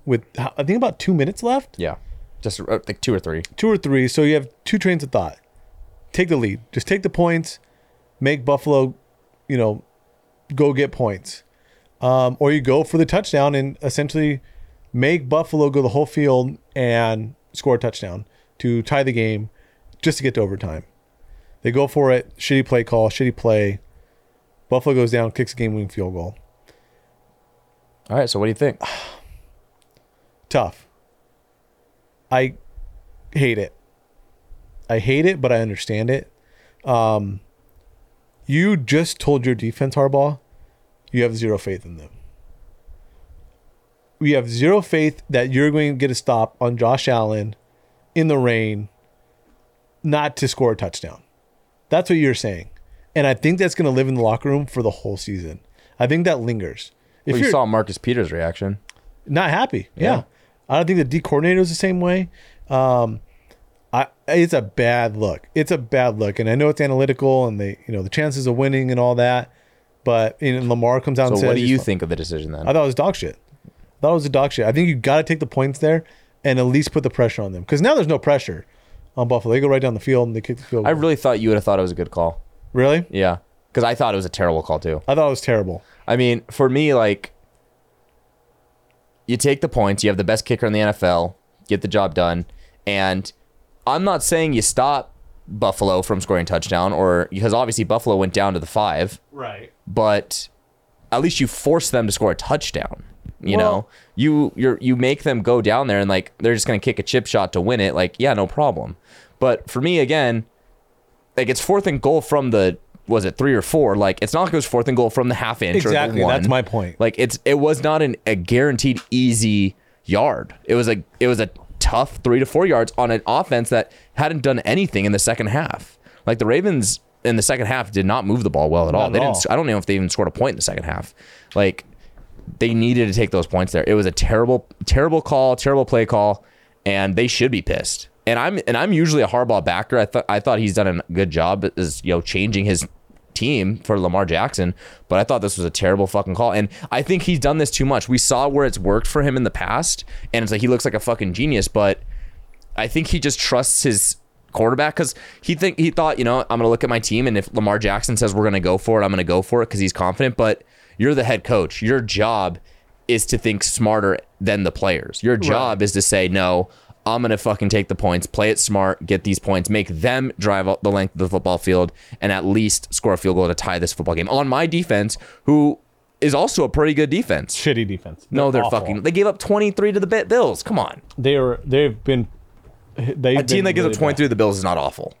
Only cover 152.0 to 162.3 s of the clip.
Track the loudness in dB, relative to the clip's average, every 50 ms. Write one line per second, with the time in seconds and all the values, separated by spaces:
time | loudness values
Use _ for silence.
152 | -6 -10 -12 -12 -12 -14 -14 -18 -20 -20 -20 -20 -18 -10 -6 -6 -4 -2 -2 -2
153 | -2 -2 -2 -2 -2 -2 -2 -2 -2 0 0 0 0 0 0 0 0 2 2 2
154 | 0 -2 -2 -6 _ _ _ _ _ _ -2 0 0 2 2 2 0 0 0 -2
155 | -4 -4 -6 -10 -16 -20 -20 -8 -4 -4 -2 0 0 -2 0 2 0 2 2 2
156 | 2 2 0 0 0 2 0 0 0 -2 0 2 2 2 2 2 0 0 -2 -2
157 | -2 0 0 0 0 0 0 -2 -2 -2 -2 -2 0 2 2 2 0 0 0 -2
158 | -2 -2 0 0 0 2 2 2 2 2 2 2 2 2 0 0 2 2 2 2
159 | 2 2 0 0 0 2 0 0 0 2 0 0 0 0 -2 -2 -2 -2 -2 -2
160 | -2 -2 0 0 -2 -2 0 0 0 0 0 -2 -6 _ _ _ _ _ _ -2
161 | 0 2 2 2 2 0 -2 -2 -2 0 0 0 0 -2 -4 -4 -2 0 0 0
162 | -2 -2 -2 -2 0 0